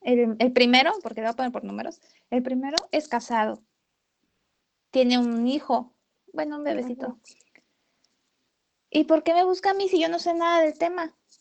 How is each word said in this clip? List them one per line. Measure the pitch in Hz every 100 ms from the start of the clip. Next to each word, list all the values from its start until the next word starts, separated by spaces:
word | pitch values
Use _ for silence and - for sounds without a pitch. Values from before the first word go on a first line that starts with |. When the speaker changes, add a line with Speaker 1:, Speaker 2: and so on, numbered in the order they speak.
Speaker 1:
el, | 247 247 233 220
el | 247
primero, | 254 240 254 311 415
porque | 226 220
lo | 220
voy |
a | 233
poner | 254
por | 247
números, | 196 208 240 - _ _ -
el | 247
primero | 247 254 269 311 -
es | 302 302
casado. | 240 233 226 214 220 _ _ _ _ _ _ _ _ _ _ _ _ _
Tiene | 262 247 247
un | 240 233 240
hijo, | 294 - 247 247 _ _ _ _
bueno, | 311 302 294
un | 294
bebecito. | 254 247 247 254
Speaker 2:
Ujú. | 247 _ _ _ _ _ _ _ _ _ _ _ _ _ _ _ _ _
Speaker 1:
¿Y | 302 302
por | 320
qué | 330
me | 349 370
busca | 359 392
a |
mí | 392 392
si | 370
yo | 330
no | 339
sé | 349
nada | 339 339 339
del | 311 311
tema? | 339 359 330 _ _ _